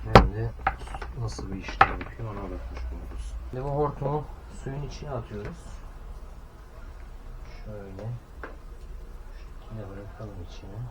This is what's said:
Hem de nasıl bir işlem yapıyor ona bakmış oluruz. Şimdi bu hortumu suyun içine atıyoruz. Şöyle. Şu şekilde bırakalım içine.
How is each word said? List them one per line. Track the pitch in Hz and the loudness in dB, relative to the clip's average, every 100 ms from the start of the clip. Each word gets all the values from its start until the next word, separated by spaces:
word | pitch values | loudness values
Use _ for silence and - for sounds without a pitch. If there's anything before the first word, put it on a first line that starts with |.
Hem | - 110 117 | 12 12 12
de | 104 113 - - - - - - - | 4 0 2 0 0 -6 -6 -6 -2
nasıl | 113 - 95 | -2 -2 -4
bir | 98 | -4
işlem | 95 - - | -4 8 8
yapıyor | - - - 110 | 8 -4 -4 -4
ona | 104 | -2
bakmış | 95 90 - - - | -4 -4 -4 -4 -4
oluruz. | - - - - - - | -4 -4 -4 -4 -4 -2
Şimdi | 127 | 0
bu | 143 | 2
hortumu | 143 147 - 139 147 - - - - | 6 4 4 2 2 0 -8 -10 -6
suyun | - 139 | -4 -2
içine | 139 - 147 | -2 -4 -2
atıyoruz. | 127 113 104 104 - - - - - - - - - - - - - - - - - - - - - | -2 -2 -4 -4 -6 -8 -8 -8 -10 -8 -8 -8 -10 -12 -12 -12 -10 -10 -8 -10 -10 -8 -8 -8 -8
Şöyle. | 107 104 98 95 110 120 - - - - - - - - - - - | -6 -8 -8 -6 -4 -4 -8 -10 -10 -8 -10 -10 -8 -8 -8 -10 -10
Şu | - - - | -10 -10 -10
şekilde | - 110 101 | -8 -8 -6
bırakalım | 98 104 - 110 98 85 | -8 -8 -8 -8 -8 -8
içine. | - 92 107 120 | -8 -8 -6 -6